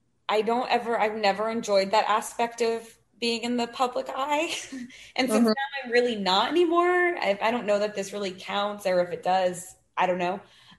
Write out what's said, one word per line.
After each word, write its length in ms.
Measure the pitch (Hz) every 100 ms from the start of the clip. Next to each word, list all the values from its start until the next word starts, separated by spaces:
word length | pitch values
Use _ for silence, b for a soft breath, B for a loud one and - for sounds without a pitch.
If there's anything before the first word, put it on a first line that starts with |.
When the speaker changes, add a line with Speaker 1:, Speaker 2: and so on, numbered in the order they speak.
| _ _ -
Speaker 1:
I 140 | 214
don't 280 | 214 240 254
ever, 300 | 240 220 220
I've 160 | 214 220
never 340 | 202 190 220
enjoyed 420 | 233 208 196 196
that 140 | 220 -
aspect 520 | 214 - - 233 -
of 260 | 226 226 226 - _ _
being 240 | 233 233
in 120 | 240 247
the 100 | 233
public 400 | - 247 247 254
eye. 440 | 262 285 294 339 - -
<laughs> 440 | 269 240 - - -
And 140 | 254
since 20 | 220
Speaker 2:
Mm-hmm. 60 | 226
Speaker 1:
then, 100 | 214 277 269 247
I'm 60 |
really 240 | 240 247 214
not 340 | 190 190 254
anymore. 680 | 320 339 339 349 359 349 339
I, 200 | 196 202
I 100 | 214
don't 140 | 240 196
know 140 | 208
that 160 | 208 202
this 160 | 196
really 180 | 202 196 185
counts, 480 | - 202 208 208 196
or 140 | 180
if 100 | 175
it 120 | 165
does, 520 | 180 190 185 175 - - _ -
I 120 | 185
don't 100 | 180
know. 220 | 180 196 b b b